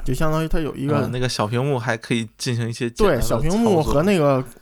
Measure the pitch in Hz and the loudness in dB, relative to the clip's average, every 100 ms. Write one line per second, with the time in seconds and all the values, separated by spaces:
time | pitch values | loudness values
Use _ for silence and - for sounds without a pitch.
0 | - 127 160 156 160 165 147 - 139 143 | -4 0 0 0 0 0 -2 -4 -2 0
1 | 123 123 127 - 107 120 139 131 117 113 | -2 -2 -2 -2 -2 0 0 -2 -2 -4
2 | - 117 110 - 131 117 117 117 120 - | -2 -4 -4 -8 -4 -4 -4 -4 -6 2
3 | 208 120 - 127 151 208 226 175 147 143 | 2 2 0 0 2 2 2 2 2 2
4 | 185 185 143 131 127 - | 2 2 2 0 -2 -12